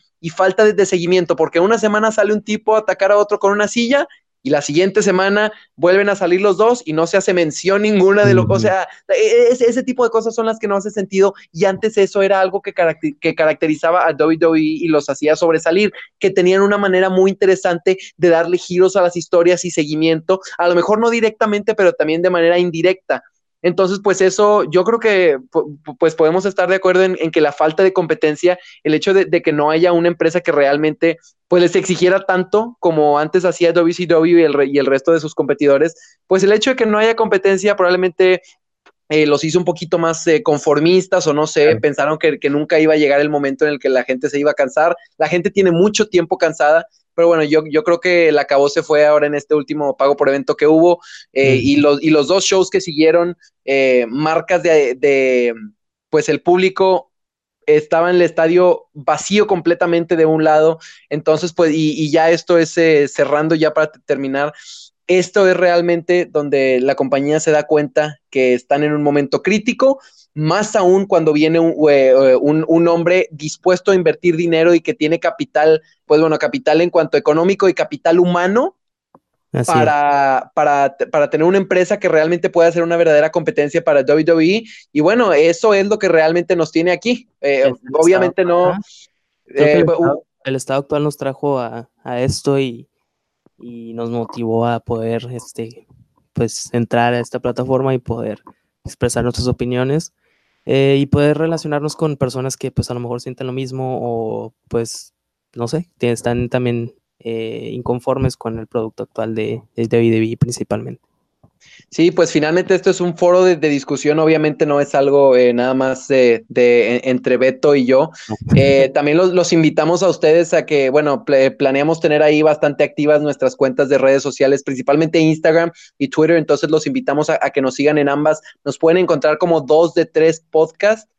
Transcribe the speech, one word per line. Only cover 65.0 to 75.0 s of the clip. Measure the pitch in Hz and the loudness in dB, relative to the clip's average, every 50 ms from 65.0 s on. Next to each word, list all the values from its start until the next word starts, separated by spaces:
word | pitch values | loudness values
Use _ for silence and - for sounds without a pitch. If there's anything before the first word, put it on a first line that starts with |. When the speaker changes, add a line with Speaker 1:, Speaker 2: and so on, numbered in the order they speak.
| _ | _
Speaker 1:
esto | - 180 185 175 - - 208 190 185 | 0 0 0 0 0 0 2 2 2
es | 185 | 2
realmente | 175 180 175 175 175 170 175 170 170 165 - 180 180 165 | 2 2 2 2 2 2 0 -2 -2 0 0 0 0 0
donde | 120 - 151 147 143 139 139 135 131 131 123 | -2 -4 -4 -2 0 0 0 2 2 2 2
la | 127 135 135 | 0 0 0
compañía | - 135 127 139 135 139 147 151 156 | -2 -2 -2 -2 -2 0 0 -2 0
se | - 165 | 0 0
da | 151 151 147 | 0 0 0
cuenta | - 156 151 147 135 - 151 151 151 147 - _ _ | 0 0 0 0 0 -2 -2 -4 -4 -6 -12 _ _
que | - 135 131 127 123 | -2 0 2 2 0
están | 120 - _ 143 143 151 | 0 0 _ -2 0 0
en | 151 | -2
un | 151 151 147 | -2 0 0
momento | 147 143 147 143 135 - 139 - | 0 0 0 0 -2 -4 -4 -2
crítico, | 185 208 214 214 247 - - 262 269 269 269 - _ _ _ _ _ _ | -2 -2 0 -2 -4 -2 0 0 0 0 0 -6 _ _ _ _ _ _
más | 151 156 156 175 202 214 214 - | -4 -2 0 0 0 0 0 0
aún | 214 185 180 185 196 196 | 0 2 4 2 2 2
cuando | 202 190 170 160 156 | 0 0 2 2 2
viene | 151 151 156 160 165 165 | 2 2 2 2 2 2
un, | 165 165 - 147 156 147 | 0 0 0 0 2 2
eh, | 143 139 131 131 127 135 135 131 127 120 | 4 4 4 4 4 6 6 4 4 4
un, | 131 147 151 156 156 156 | 2 0 0 0 0 2
un | 165 165 170 170 | 2 2 4 2
hombre | 170 170 165 175 180 185 180 - | 2 0 0 0 0 0 0 -2
dispuesto | 160 139 156 156 - - _ 185 180 180 - 208 | -6 -12 -12 -12 -14 -4 _ 0 0 2 2 0
a | 190 | 0
invertir | 185 165 160 147 - - 175 160 | 2 2 0 -2 0 -2 -2 0
dinero | 160 170 170 165 160 160 175 175 | 0 0 0 0 2 4 4 2
y | 165 | 2
que | - 160 - | 0 -2 -4
tiene | - | -4